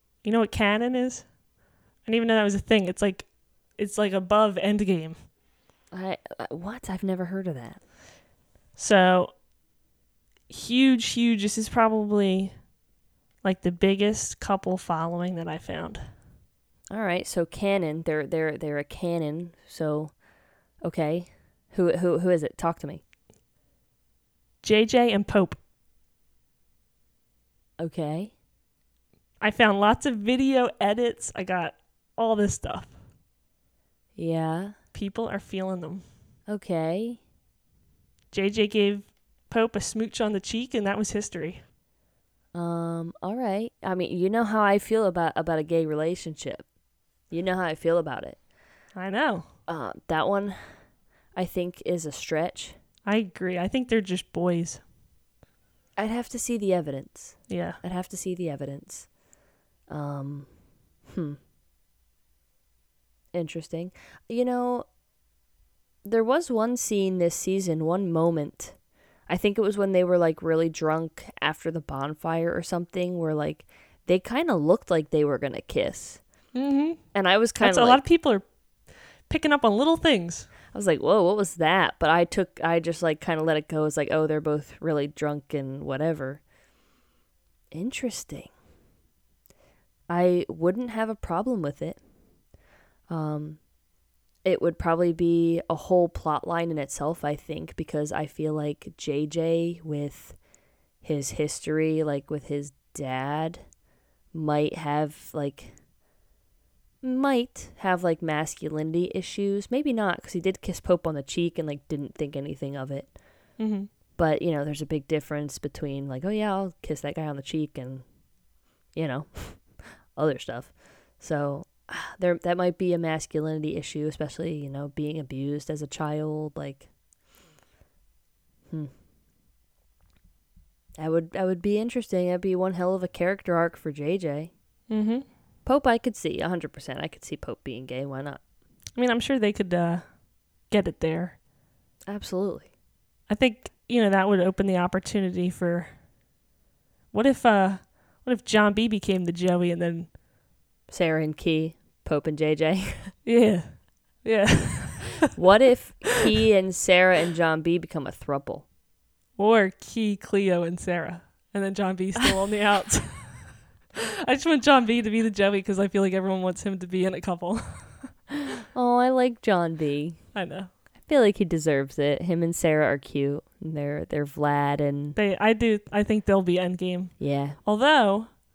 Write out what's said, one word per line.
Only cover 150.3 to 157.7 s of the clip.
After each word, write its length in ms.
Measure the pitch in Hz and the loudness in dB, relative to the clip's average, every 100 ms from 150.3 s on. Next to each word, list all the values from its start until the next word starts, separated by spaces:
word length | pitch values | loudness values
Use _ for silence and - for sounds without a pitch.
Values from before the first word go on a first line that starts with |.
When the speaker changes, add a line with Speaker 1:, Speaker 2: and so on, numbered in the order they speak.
| _ _ _ _ _ _ | _ _ _ _ _ _
Speaker 2:
Sarah 320 | - 170 160 | -2 2 2
and 140 | 156 151 | 0 -2
Key, 400 | - 156 160 - _ _ | 0 2 0 -6 _ _
Pope 220 | - 147 160 | -4 -2 -2
and 100 | 151 | 0
J 160 | 156 | 0
J. 300 | 151 156 185 185 - - | 2 2 2 -2 -8 -12
<laughs> 160 | - | -10
Speaker 1:
Yeah. 380 | - 233 220 180 - - _ _ _ _ | 2 6 6 4 -2 -12 _ _ _ _
Yeah. 220 | 226 220 208 | 0 2 6
<laughs> 340 | - - - - - - - 311 | 4 2 -6 -8 -12 -10 0 0
Speaker 2:
What 280 | - 175 208 | 4 8 10
if 300 | 262 247 - - - 494 | 8 6 0 -10 -2 2
Key 300 | 440 214 220 | 4 6 6
and 200 | 202 190 | 6 4
Sarah 460 | 180 - 180 185 175 | 0 4 8 8 6
and 160 | 170 | 4
John 260 | 165 165 160 | 2 2 2
B 160 | 160 | 2